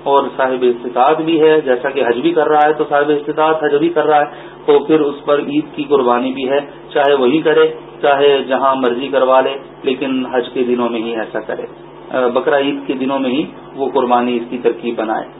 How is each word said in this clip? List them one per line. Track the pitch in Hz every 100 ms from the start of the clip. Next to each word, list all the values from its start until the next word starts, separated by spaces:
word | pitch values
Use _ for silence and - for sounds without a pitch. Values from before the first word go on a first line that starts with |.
اور | 139 139 127 -
صاحب | 131 127
استطاعت | 123 120 123 123 135 156
بھی | 160 160
ہے، | 156 156
جیسا | 135 120 135
کہ | 135 120
حج | 117
بھی | 156
کر | 165 151
رہا | 147 151
ہے |
تو | 156 151
صاحب | 147 147
استطاعت | 147 147 151 156 156
حج | 147 147
بھی | 165
کر | 156 151
رہا | 147
ہے، | 147 - - - -
تو | 143 139
پھر | 156
اس | 143 -
پر | - 143 123
عید | 147 151 -
کی | 139
قربانی | 143 123 120 131
بھی | 131 131
ہے، | 143 143 - -
چاہے | 151 143 143
وہی | 127 156
کرے | 160 156 156 - - -
چاہے | 147 139 143 139 123
جہاں | 127 135 131
مرضی | 123 120 135
کروا | 135 131 131
لے، | 135 - - -
لیکن | 135 123 135 131 123
حج | 127 117
کے | 139
دنوں | 120 123 117
میں | 117
ہی | 113 113
ایسا | 104 113
کرے، | - 113 - - - - - 131 123
بقرہ | 127 139 143
عید | 139 139 -
کے | 131
دنوں | 131 135
میں | 131
ہی | 131 185 - - 135
وہ | 135
قربانی | 139 123 123 120 120
اس | 117
کی | 123
ترکیب | 117 - 117 113
بنائے۔ | 110 107 -